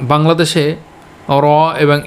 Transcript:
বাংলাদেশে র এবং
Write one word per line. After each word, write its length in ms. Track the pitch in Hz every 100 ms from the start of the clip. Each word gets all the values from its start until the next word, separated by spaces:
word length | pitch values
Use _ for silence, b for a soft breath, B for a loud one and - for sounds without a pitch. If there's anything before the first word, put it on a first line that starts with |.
বাংলাদেশে 760 | 127 151 156 165 160 170 147 165 - - - - -
র 440 | 139 147 151 160 151
এবং 220 | 147 147